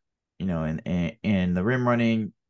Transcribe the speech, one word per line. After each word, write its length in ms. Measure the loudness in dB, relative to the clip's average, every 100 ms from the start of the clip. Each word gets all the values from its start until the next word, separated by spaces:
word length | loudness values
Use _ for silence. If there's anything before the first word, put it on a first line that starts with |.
| _ _ _ -8
you 80 | -4
know, 180 | -2
and, 180 | -2 -4
and, 320 | -4 -2 -2 -4
and 320 | 0 2 2 0
the 80 |
rim 240 | 0 0 2
running 440 | 2 2 0 -4 -10